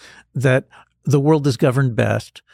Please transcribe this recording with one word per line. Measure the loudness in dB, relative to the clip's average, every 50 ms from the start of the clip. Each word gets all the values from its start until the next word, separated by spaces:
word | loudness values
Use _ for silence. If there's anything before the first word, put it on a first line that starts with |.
| -20 -20 -20 -20 -20 _ -6
that | -2 0 0 0 0 -2 _ -16 -20 -20 _ _ _ -4
the | 0 0 2
world | 2 2 2 2 2 -2
is | -2 0
governed | 0 0 0 0 0 -2 0
best | -2 -2 -2 -2 -4 -6 -10 -18 -20 _ _